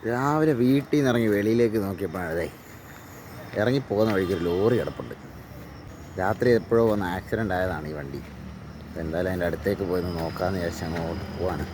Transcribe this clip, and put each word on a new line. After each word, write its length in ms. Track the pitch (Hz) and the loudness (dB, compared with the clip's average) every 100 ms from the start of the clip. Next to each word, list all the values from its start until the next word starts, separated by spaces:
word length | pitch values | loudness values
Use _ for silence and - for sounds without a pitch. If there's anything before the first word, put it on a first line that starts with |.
| 110 | 0
രാവിലെ 420 | 120 139 151 156 127 | 2 2 4 4 6
വീട്ടിൽ 340 | 123 139 139 151 | 6 4 4 2
നിന്ന് 140 | 135 | 4
ഇറങ്ങി 180 | 120 113 | 4 4
വെളിയിലേക്ക് 460 | 101 104 117 120 107 | 4 4 4 4 2
നോക്കിയപ്പോഴാണ് 500 | 98 92 92 85 87 82 | -2 -2 -4 -4 -2 -2
ദേ 80 | 80 - - - - - - - - - - 104 | -4 -6 -18 -18 -18 -18 -18 -16 -16 -14 -8 0
ഇറങ്ങി 200 | 107 135 127 | 2 2 0
പോകുന്ന 220 | 101 110 | 2 4
വഴിക്ക് 200 | 98 92 92 | 4 2 0
ഒരു 80 | 85 | 2
ലോറി 300 | 87 107 120 | 4 4 4
കിടപ്പുണ്ട്. 360 | 73 - 62 - - - - - - - - - - - | 0 -4 -10 -12 -14 -16 -16 -16 -16 -16 -16 -16 -12 -2
രാത്രി 280 | 92 110 123 117 | -2 2 4 4
എപ്പോഴോ 240 | - 117 113 | 4 4 4
വന്ന് 140 | 104 95 90 | 2 0 -4
ആക്സിഡന്റ് 380 | - 110 110 90 | -4 -2 0 0
ആയതാണ് 300 | 92 80 76 | 0 -2 -6
ഈ 20 | 76 | -8
വണ്ടി. 220 | 69 69 - - - - - - - | -8 -10 -12 -14 -14 -14 -14 -14 -12
അപ്പൊ 120 | 87 | -8
എന്തായാലും 260 | 82 80 92 | -4 0 0
അതിൻ്റെ 160 | 92 87 | 0 -2
അടുത്തേക്ക് 360 | 80 - 101 95 | 0 -2 0 0
പോയി 120 | 90 | 0
ഒന്ന് 100 | 87 85 | 0 -2
നോക്കാമെന്ന് 400 | 82 - 90 95 | -4 -2 -2 0
വിചാരിച്ച് 240 | 85 82 82 | -2 -4 -6
അങ്ങോട്ട് 380 | 82 82 82 - - | -4 -4 -4 -8 -4
പോവാണ്. 300 | 90 80 - | -4 -2 -6